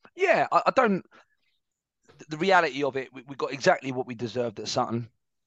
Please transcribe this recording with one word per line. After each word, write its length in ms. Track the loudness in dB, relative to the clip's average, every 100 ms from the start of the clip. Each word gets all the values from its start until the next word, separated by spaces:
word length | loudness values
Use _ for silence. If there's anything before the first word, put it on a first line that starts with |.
| -20 -2
yeah, 320 | 2 4 4
I, 120 | 2 2
I 40 |
don't, 320 | 2 2 0 -4 -20 _ _ _ _ _ _ _ _ _ _
th-, 100 | -14
the 80 | -4
reality 460 | 4 4 4 0
of 140 | -2 -4
it, 160 | -8
we, 100 | -14 -16
we 80 | -8
got 180 | -6
exactly 380 | 0 2 2 -2
what 160 | -6 -6
we 60 |
deserved 460 | -6 -6 -4 -4 -6
at 80 | -6
Sutton. 420 | -4 -2 -4 -8 _ _ _